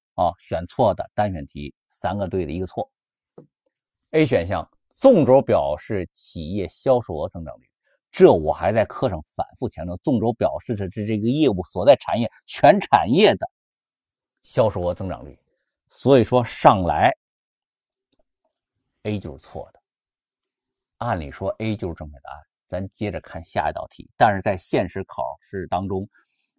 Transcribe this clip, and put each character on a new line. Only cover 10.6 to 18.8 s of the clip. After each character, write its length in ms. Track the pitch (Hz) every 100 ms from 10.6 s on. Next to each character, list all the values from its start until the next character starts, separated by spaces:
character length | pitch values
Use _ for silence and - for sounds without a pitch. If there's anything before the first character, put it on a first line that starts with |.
| -
的 160 | 107 95
是 140 | 110
这 140 | 104 110
个 100 | 107
业 220 | 143 147
务 120 | 95
所 220 | 87 95
在 100 | 104 139
产 220 | - 95
业 120 | 120 - -
全 340 | - 143 196
产 300 | - 98 82
业 240 | 143 208
的 120 | 104 - _ _ _ _ _ _ _ _ _
销 260 | - - 110
售 100 | 98
额 140 | 87
增 140 | 87 95
长 160 | 69
率， 140 | 69 71 _ _ _ _ _
所 300 | - 123 139
以 60 |
说 180 | 107 123
上 380 | 113 - 156 110
来 320 | 87 76 113 - _ _ _ _ _ _ _ _ _ _ _ _ _ _ _ _